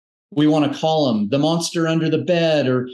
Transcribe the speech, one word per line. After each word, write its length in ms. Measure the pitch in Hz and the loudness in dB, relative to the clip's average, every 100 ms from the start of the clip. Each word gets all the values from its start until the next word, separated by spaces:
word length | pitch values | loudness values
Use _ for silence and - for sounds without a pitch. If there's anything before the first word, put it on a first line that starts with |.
| _ _ _ | _ _ _
we 140 | 170 151 | 0 2
wanna 260 | 156 143 | 2 0
call 360 | 139 160 160 139 | -2 -2 0 0
'em, 200 | 110 101 | 0 0
the 80 | 139 | 0
monster 480 | 151 170 170 175 165 | 0 0 -2 -2 -2
under 220 | 160 160 | 0 0
the 80 | 156 | -2
bed 500 | 127 170 165 156 127 | 0 0 2 0 0
or, 220 | 127 127 | -2 -4